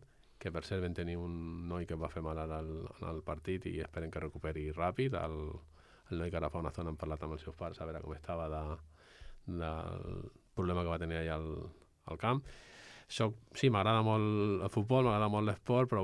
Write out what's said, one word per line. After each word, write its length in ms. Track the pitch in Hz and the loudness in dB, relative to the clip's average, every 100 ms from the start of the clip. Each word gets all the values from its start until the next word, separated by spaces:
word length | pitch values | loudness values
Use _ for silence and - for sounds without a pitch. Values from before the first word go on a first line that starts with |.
| - - - - | -6 -20 -20 -10
que, 120 | 95 | -6
per 120 | 82 | -4
cert, 180 | - 95 | -2 -2
vam 100 | 90 | 0
tenir 220 | 87 85 85 | -2 -2 -2
un 500 | 87 85 82 85 85 | -4 -4 -6 -6 -4
noi 180 | 87 85 | -4 -4
que 80 | 82 | -4
va 120 | 78 | -4
fer 100 | - | -4
mal 160 | 80 80 | -4 -2
al, 140 | 80 78 78 78 85 - | -4 -4 -4 -6 -8 -8
al 220 | 85 80 | -6 -6
partit 420 | - 76 - 92 87 | -6 -6 -2 -4 -2
i 120 | 80 | -4
esperem 300 | 80 - 82 | -6 -6 -6
que 100 | 80 | -4
recuperi 500 | 80 - 80 78 76 | -6 -4 -4 -2 -4
ràpid. 420 | 78 87 92 131 | 0 0 2 0
El, 240 | 90 82 78 78 80 - - - - - | 0 -2 -4 -6 -8 -14 -20 -20 -20 -6
el 60 | 87 | -2
noi 100 | 85 | 0
que 60 | 82 | 0
ara 140 | 78 | 0
fa 80 | 85 | 0
una 80 | 78 | -2
estona 220 | - 82 | -2 -4
hem 40 | 78 | -4
parlat 220 | 80 76 | -4 -4
amb 80 | 78 76 | -4 -6
els 40 | |
seus 140 | - - | -8 -8
pares, 240 | 85 - | -8 -6
a 60 | 80 | -6
veure 140 | 80 | -6
com 80 | 78 | -6
estava 340 | 78 - 85 80 | -8 -4 -4 -2
de, 80 | 78 76 76 - - - - - - - | -2 -2 -4 -8 -20 -20 -18 -16 -12 -6
del 840 | 85 82 80 85 90 90 92 92 - _ | -4 -2 -2 -4 -6 -6 -6 -8 -14 _
problema 280 | - 90 90 | -2 2 2
que 80 | 85 | 2
va 60 | 85 | 0
tenir 160 | 82 82 | 0 0
allà 160 | 80 78 | 0 -2
al, 80 | 78 78 82 - - _ - | -2 -6 -8 -12 -20 _ -10
al 60 | 82 | -2
camp. 220 | 113 135 - - - - - - - | 2 2 0 -12 -18 -20 -18 -18 -6
Soc, 220 | - 110 110 - - | 0 0 0 -10 2
sí, 100 | 135 | 4
m'agrada 320 | 107 98 113 | 6 6 6
molt 580 | 110 110 107 107 104 98 | 6 6 6 4 4 4
el 60 | 98 | 2
futbol, 320 | - 107 127 | 2 4 6
m'agrada 240 | 127 104 107 | 6 6 4
molt 160 | 104 107 | 4 2
l'esport, 400 | 101 - 123 127 | 0 2 4 4
però, 100 | 107 | 4